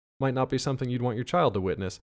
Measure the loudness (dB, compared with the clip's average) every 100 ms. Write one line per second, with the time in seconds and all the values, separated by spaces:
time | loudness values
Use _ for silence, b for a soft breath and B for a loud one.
0 | _ -2 0 2 0 0 0 -2 -2 0
1 | -2 -2 0 2 4 2 0 -2 -4 -6
2 | _